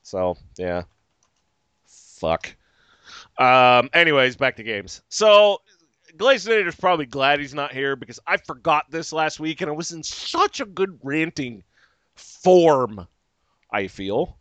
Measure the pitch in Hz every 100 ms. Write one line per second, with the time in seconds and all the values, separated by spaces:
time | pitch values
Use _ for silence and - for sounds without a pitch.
0 | - 98 92 87 - - 90 87 90 _
1 | _ _ _ _ _ _ _ _ _ -
2 | _ - 82 82 - - _ _ _ _
3 | - - - - 127 127 123 123 127 170
4 | 170 143 127 117 135 123 110 104 92 -
5 | _ - 214 208 208 196 _ 190 165 _
6 | _ 160 233 262 185 220 175 - 180 170
7 | 135 131 135 147 143 147 143 131 139 135
8 | - 120 - 196 - 135 165 151 - 160
9 | 151 156 156 - 156 156 170 151 170 170
10 | - - - 330 403 - 233 175 196 165
11 | 131 151 160 156 131 107 _ _ _ _
12 | _ _ - - 180 180 165 139 120 104
13 | 87 _ _ _ _ _ _ 104 95 -
14 | 98 107 175 -